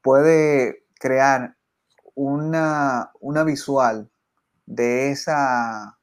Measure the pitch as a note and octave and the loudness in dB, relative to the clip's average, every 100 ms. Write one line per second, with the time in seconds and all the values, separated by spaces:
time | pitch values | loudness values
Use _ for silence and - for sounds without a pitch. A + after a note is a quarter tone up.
0 | C3 C3+ D3+ D#3+ D3+ C#3+ B2 - _ _ | 4 4 6 4 4 2 0 -4 _ _
1 | C3 C3 C3+ C3+ B2 _ _ _ _ _ | -2 2 2 2 -2 _ _ _ _ _
2 | - - C#3 C#3+ D3+ D#3+ D#3 D3+ C#3+ B2 | -20 -6 -4 -4 -2 -2 -2 0 -2 -2
3 | - _ B2+ D3+ D#3 C#3+ - C3+ B2 A2 | -6 _ -6 -2 0 -2 -2 0 0 0
4 | G#2+ _ _ _ _ _ - A2+ A#2+ B2 | -10 _ _ _ _ _ -14 -4 -2 0
5 | C#3 C#3 - D3+ C3+ B2 A#2 A2 G#2 _ | -2 -4 -4 -2 0 -2 -4 -8 -16 _